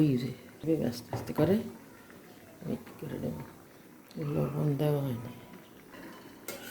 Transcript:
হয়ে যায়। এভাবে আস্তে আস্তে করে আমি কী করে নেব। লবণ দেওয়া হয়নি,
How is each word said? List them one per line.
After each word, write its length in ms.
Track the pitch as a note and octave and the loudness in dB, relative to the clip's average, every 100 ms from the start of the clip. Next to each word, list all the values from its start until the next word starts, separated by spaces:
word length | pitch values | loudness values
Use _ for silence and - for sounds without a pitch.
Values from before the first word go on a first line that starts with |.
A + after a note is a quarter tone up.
হয়ে 160 | D3+ B2+ | 8 6
যায়। 140 | - - - - | 2 -6 -14 -4
এভাবে 240 | D3+ D#3+ B2 | 2 2 2
আস্তে 180 | - - | -2 -4
আস্তে 180 | - - - | -4 0 4
করে 160 | D#3 A3 - - - - - - - - - - | 6 6 2 -10 -16 -20 -18 -18 -18 -20 -20 -10
আমি 140 | - - | -6 -6
কী 80 | - - | -6 -10
করে 160 | D3+ - | -8 -4
নেব। 140 | D3 - - - - - - - - E3+ D3 | -4 -6 -8 -14 -20 -20 -20 -20 -14 -6 -2
লবণ 340 | D3+ C#3+ D3 D3+ C#3 | 0 2 2 2 4
দেওয়া 200 | D3+ D3 | 4 4
হয়নি, 260 | C#3 A#2+ A#2 - - - - - - - - - - - - - - | 2 -2 -6 -10 -16 -18 -18 -20 -18 -16 -14 -16 -16 -16 -12 -10 -10